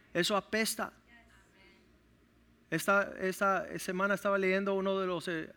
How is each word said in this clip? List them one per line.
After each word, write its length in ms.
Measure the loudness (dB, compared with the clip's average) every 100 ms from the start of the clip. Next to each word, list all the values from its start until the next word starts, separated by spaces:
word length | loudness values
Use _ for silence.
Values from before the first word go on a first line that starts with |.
| -6
Eso 240 | 0 2 2
apesta. 560 | 0 0 0 -2 -6 -8 _ -20 -20 -20 -20 -20 -20 -20 -20 -20 _ _ _ _ _ _ _
Esta, 440 | -2 2 2 2 -2
esta 580 | -4 0 0 0 -2 -8
semana 360 | -6 -2 0 0
estaba 220 | 0 2
leyendo 360 | 2 2 2
uno 260 | 0 0 0
de 80 | -2
los, 220 | -4 -4
eh, 200 | -6 -6